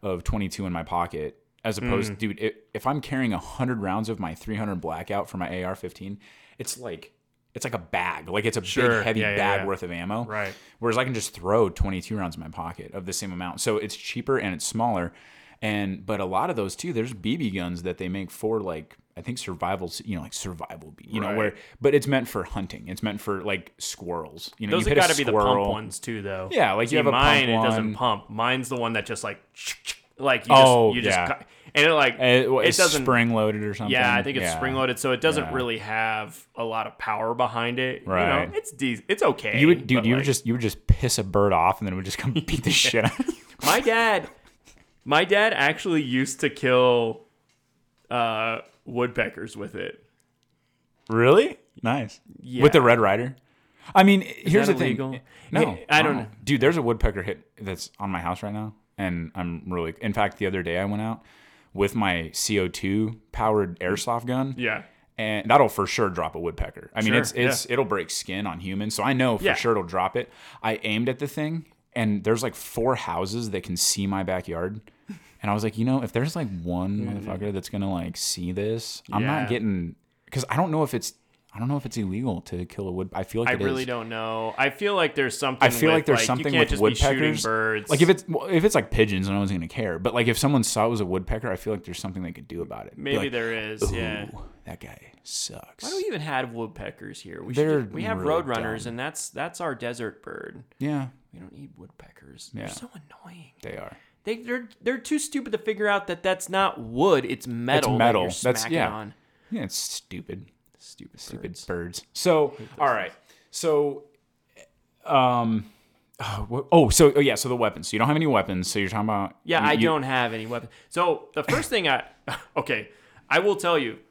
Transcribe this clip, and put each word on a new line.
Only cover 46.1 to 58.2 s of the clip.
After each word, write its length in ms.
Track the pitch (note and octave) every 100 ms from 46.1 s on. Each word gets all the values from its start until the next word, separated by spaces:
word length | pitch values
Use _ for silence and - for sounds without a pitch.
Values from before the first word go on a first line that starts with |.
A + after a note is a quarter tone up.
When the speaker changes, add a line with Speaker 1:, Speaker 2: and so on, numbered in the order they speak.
| B2+ C3+ -
Speaker 2:
to 100 | D3+
kill, 720 | - C3 B2+ B2+ A#2+ A2+ A2 - _ _ _ _ _ _ _ _
uh, 480 | A#2+ A#2 A2 A2+ A2+ - _ -
woodpeckers 680 | A#2+ B2 B2 G#2+ - G#2+ G#2+
with 180 | G2+ F#2+
it. 260 | F#2 - _ _ _ _ _ _ _ _ _ _ _
Speaker 1:
Really? 480 | A2+ A#2+ F3+ C#4+ - _ -
Nice. 360 | A2+ C#3 G#2+ - _ -
Speaker 2:
Yeah. 240 | B2 B2
Speaker 1:
With 100 | C#3+
the 80 | D3+
Red 180 | B2 A#2+
Ryder? 360 | G#2 G2+ B2 C3 _ _ _ _ - -
I 80 |
mean, 200 | F#3+ G3
Speaker 2:
Is 280 | - - -
Speaker 1:
here's 160 | F3 C#3
Speaker 2:
that 60 |
Speaker 1:
the 60 | C3+
thing. 80 | C3 B2+
Speaker 2:
illegal? 200 | C3+ C3 _ - -
Speaker 1:
No, 260 | F3+ - F#2 -
Speaker 2:
I 120 | D3+
don't 160 | D#3 C3+
Speaker 1:
no. 40 |
Speaker 2:
know. 40 | G#2+ -
Speaker 1:
Dude, 160 | G2+ C#3
there's 180 | C3 E3+
a 40 |
woodpecker 420 | A#2 A2+ A2+ G2
hit 260 | F#2 - _ _
that's 280 | G2 F2+ - _
on 100 | G2+
my 100 |
house 240 | F2+